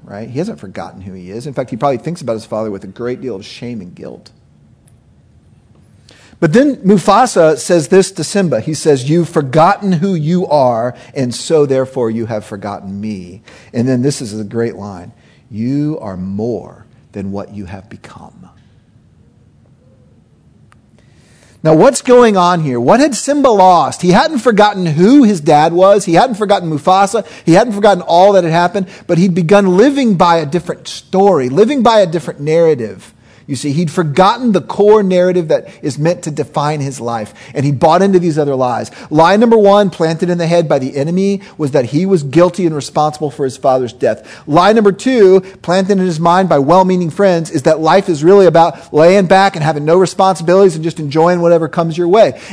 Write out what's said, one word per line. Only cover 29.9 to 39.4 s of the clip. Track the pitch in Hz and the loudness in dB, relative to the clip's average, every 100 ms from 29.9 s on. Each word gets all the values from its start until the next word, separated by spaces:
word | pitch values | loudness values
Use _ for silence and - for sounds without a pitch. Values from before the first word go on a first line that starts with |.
| 277 240 | 2 0
by | 175 175 165 | 2 2 0
a | 147 | 0
different | 170 175 - - | -6 -6 -12 -12
story, | - - 190 196 165 127 | -18 -4 2 2 2 0
living | 143 226 294 | 2 2 2
by | 233 220 | 2 2
a | 180 | 2
different | 165 165 - | -2 -8 -8
narrative. | 147 165 165 143 107 95 - _ _ _ | -2 2 2 0 -4 -12 -20 _ _ _
You | - 131 | -12 -8
see, | 147 | -4
he'd | 143 170 | -4 -4
forgotten | 185 160 139 185 233 247 | -2 -2 2 0 2 0
the | 185 | -2
core | - - 208 214 | -2 0 4 4
narrative | 190 185 180 180 160 | 2 0 0 0 -2
that | 139 - - | -4 -4 -10
is | 151 127 | -8 -4
meant | 160 175 | -4 -4
to | 165 | -6
define | 143 131 156 147 151 | -8 -8 -4 -4 -4
his | 139 127 | -8 -8
life, | 117 117 107 - - | -8 -8 -10 -16 -14
and | - 139 | -4 -4
he | |
bought | 131 160 170 | 0 2 2
into | 202 185 | 2 2
these | 170 156 | 0 -2
other | 143 | -2
lies. | 131 123 113 110 - - | -2 -2 -4 -8 -14 -4
Lie | 151 165 | 2 2
number | 202 | 4